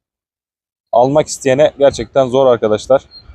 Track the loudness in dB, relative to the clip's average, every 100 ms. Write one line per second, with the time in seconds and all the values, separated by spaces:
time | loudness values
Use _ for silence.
0 | _ _ _ _ _ _ _ _ _ 0
1 | 0 0 -4 -6 -2 0 0 2 0 0
2 | -4 -2 -2 0 2 2 0 -4 0 -2
3 | -2 -18 -20